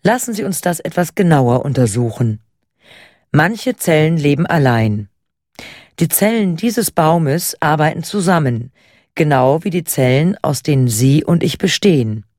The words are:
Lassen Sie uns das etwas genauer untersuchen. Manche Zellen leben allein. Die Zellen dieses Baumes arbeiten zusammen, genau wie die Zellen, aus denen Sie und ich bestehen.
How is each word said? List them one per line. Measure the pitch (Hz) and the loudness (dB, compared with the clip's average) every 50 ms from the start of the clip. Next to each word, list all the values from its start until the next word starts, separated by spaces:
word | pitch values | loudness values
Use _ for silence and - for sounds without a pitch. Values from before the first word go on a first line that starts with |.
Lassen | _ 185 233 254 - - 220 | _ 0 -2 -2 -4 -8 -6
Sie | 196 - | -6 -6
uns | 196 185 - | -6 -6 -4
das | - 180 170 - | -4 -4 -4 -4
etwas | - 170 - - 175 - _ | -6 -6 -2 -2 -4 -2 _
genauer | - 196 170 160 139 127 120 120 127 - | 0 2 2 4 4 4 2 0 0 0
untersuchen. | 143 131 131 127 113 98 123 120 117 - - 123 113 110 104 _ _ _ _ _ _ _ _ _ _ - - - _ _ _ _ _ | -2 0 0 0 0 0 -2 -4 -4 -2 -2 -2 -2 -2 -6 _ _ _ _ _ _ _ _ _ _ -20 -20 -20 _ _ _ _ _
Manche | - 147 156 180 233 208 - 254 247 | 0 2 2 2 -2 -4 -4 -6 -4
Zellen | - - - 160 151 156 160 170 | -2 0 0 2 2 2 2 0
leben | 160 143 147 143 135 135 | 2 2 2 2 2 0
allein. | - - 160 139 127 120 113 110 110 104 107 104 - _ _ _ _ _ _ _ _ _ - - - - - - _ _ - | 0 0 2 2 2 2 2 0 0 -2 -4 -6 -10 _ _ _ _ _ _ _ _ _ -20 -20 -20 -20 -20 -20 _ _ -4
Die | 170 160 | -2 -2
Zellen | - - 196 214 226 226 208 185 165 | 0 0 0 2 2 0 0 0 -2
dieses | 160 - 240 214 247 208 - | -2 -2 -2 -2 -2 -4 -2
Baumes | _ - 160 156 165 170 160 139 139 175 - - - _ | _ 0 2 2 2 2 2 0 -2 -2 -4 -6 -6 _
arbeiten | - 151 151 151 151 160 - 175 160 | -2 0 0 2 0 0 -2 -4 -10
zusammen, | - - 208 175 180 185 165 151 127 120 113 120 123 _ _ _ _ _ _ _ _ _ | -6 -6 -2 0 2 2 2 2 0 -2 -4 -6 -10 _ _ _ _ _ _ _ _ _
genau | - 160 151 143 131 127 131 143 165 - | -2 0 2 2 2 4 2 2 0 -2
wie | 202 | -4
die | 160 180 160 | -4 -4 -6
Zellen, | - - - 131 127 127 139 156 180 208 - | -4 -2 0 2 2 2 2 2 0 -2 -2
aus | - 151 139 - | -4 -4 -4 -4
denen | - - 147 131 131 120 | -2 0 0 2 2 0
Sie | 110 104 127 135 139 151 - | 0 2 2 2 2 2 2
und | - 175 165 | 2 0 0
ich | - 180 - | 0 -2 -2
bestehen. | - - 180 - - - 202 170 139 117 110 107 107 101 _ _ | -2 -2 -2 -2 2 2 2 4 4 0 -2 -4 -8 -10 _ _